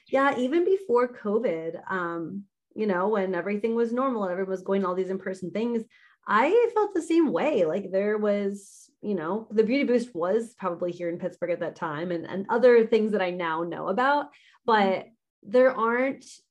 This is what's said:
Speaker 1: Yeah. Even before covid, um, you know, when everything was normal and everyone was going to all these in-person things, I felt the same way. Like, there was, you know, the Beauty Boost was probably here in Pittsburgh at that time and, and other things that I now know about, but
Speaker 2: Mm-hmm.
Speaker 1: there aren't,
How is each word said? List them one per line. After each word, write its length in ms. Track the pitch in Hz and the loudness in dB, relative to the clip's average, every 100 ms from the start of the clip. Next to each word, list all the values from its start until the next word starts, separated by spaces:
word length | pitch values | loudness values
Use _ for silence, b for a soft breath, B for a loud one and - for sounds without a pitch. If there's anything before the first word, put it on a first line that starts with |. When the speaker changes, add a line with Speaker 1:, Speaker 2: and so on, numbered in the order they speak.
| b | b
Speaker 1:
Yeah. 300 | 269 277 240 | 2 2 2
Even 260 | 254 339 | 0 2
before 500 | 359 392 - 240 247 | 2 0 2 2 2
covid, 680 | - 208 220 226 160 165 165 - | -2 -2 -2 0 -2 -6 -10 -6
um, 540 | 185 170 170 165 196 - _ _ | -4 -4 -6 -6 -10 -12 _ _
you 140 | - 214 | -4 0
know, 220 | 180 196 | 2 2
when 260 | 214 190 175 | 0 0 -2
everything 400 | 175 208 226 233 | -2 -2 -2 0
was 160 | 233 | 0
normal 320 | 240 269 226 | 0 0 0
and 80 | 190 | -2
everyone 200 | 180 190 | -2 -4
was 120 | 185 | -4
going 180 | 190 196 | -2 0
to 60 | 180 | 0
all 80 | 180 | -2
these 140 | 185 | -4
in-person 420 | 190 196 190 175 | -4 -6 -8 -8
things, 320 | 185 240 233 226 b b b - | -4 -2 -2 -4 b b b -2
I 440 | 208 285 453 466 | 2 4 4 2
felt 200 | 427 403 | 2 0
the 80 | 330 | -2
same 300 | 320 330 294 | 0 2 4
way. 340 | - 285 262 160 | 2 0 2 0
Like, 260 | 190 185 | 0 -2
there 260 | 190 208 214 | -2 0 0
was, 720 | 208 202 196 202 - - - _ | 0 0 -2 -6 -14 -20 -20 _
you 120 | 208 190 | -6 -4
know, 320 | 156 208 220 | -2 -6 -4
the 120 | 214 | 0
Beauty 200 | 214 277 | 2 2
Boost 320 | 247 240 - 170 | 2 2 0 -4
was 400 | 175 220 226 - | 0 0 -2 -6
probably 340 | 190 170 180 | -6 -4 -6
here 180 | 175 175 | -4 -6
in 100 | 170 | -4
Pittsburgh 320 | 180 - 170 | -8 -6 -4
at 80 | 170 | -2
that 160 | 160 - | -4 -6
time 360 | 165 147 180 | -6 -4 -4
and, 140 | 170 - | -4 -6
and 200 | 196 196 | -8 -2
other 380 | 233 247 240 226 | 4 8 8 6
things 240 | 220 214 | 2 2
that 100 | 202 | 0
I 100 | 185 | -2
now 320 | 180 170 160 | -2 -4 -2
know 260 | 170 160 160 | -4 -6 -4
about, 400 | 196 269 294 285 b b b - | 0 2 0 -2 b b b 0
but 100 | 220 | 2
Speaker 2:
Mm-hmm. 760 | 196 185 - _ _ _ 202 | 4 0 -4 _ _ _ 0
Speaker 1:
there 240 | 247 254 254 | 4 4 4
aren't, 480 | 226 240 269 - - - _ | 0 0 -2 -4 -14 -20 _